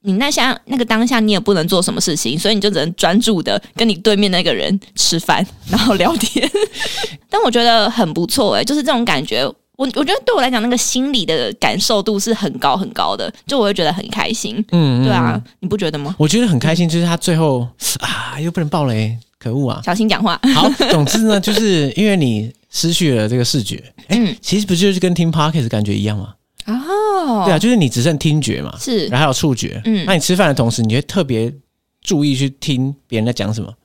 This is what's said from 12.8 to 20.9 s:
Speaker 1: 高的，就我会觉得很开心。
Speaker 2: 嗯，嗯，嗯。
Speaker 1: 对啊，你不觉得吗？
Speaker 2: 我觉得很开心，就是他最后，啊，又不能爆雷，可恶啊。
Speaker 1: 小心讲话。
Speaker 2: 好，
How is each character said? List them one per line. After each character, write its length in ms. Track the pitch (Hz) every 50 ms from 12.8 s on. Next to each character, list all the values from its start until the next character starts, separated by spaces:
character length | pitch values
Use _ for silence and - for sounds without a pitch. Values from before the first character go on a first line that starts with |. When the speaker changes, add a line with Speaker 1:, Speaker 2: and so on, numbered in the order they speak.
| 196 -
Speaker 1:
高 240 | - - 95 85 98
的， 160 | - 98 - - - _
就 120 | - 285 269
我 60 | 214
会 80 | 202 202
觉 100 | 185 165
得 100 | 151 165
很 120 | 185 - -
开 240 | - - - - 233
心。 240 | - - 214 220 214 208 -
Speaker 2:
嗯， 300 | 180 170 160 139 123 120
嗯， 20 | 131
嗯。 20 |
Speaker 1:
对 80 | 131 123
啊， 280 | - 123 80 80 101 120 - _ _
你 80 | -
不 100 | 170 202
觉 120 | 208 185 156
得 80 | 151
吗？ 180 | 147 143 147 185
Speaker 2:
我 100 | - 151
觉 140 | 156 165 226
得 60 | 247
很 120 | 220 160 123
开 160 | 123 156 160
心， 140 | 180 175 165
就 100 | 160 170
是 60 | 170
他 100 | 170 170
最 200 | 170 - 180 165
后， 320 | 160 160 151 135 123 123 120 - _ - - - -
啊， 400 | - - - - - - - 139
又 120 | 156 170
不 80 | 170 185
能 80 | 160 151
爆 160 | 160 165 147
雷， 320 | 127 113 110 110 107 113 117 - _ _ _
可 160 | - 117 117
恶 140 | 139 143 120
啊。 120 | 107 - -
Speaker 1:
小 100 | 170 180
心 140 | 208 220 220
讲 120 | 180 -
话。 180 | 202 240 165 - - 269 262
Speaker 2:
好， 160 | 151 285 262 269 - - -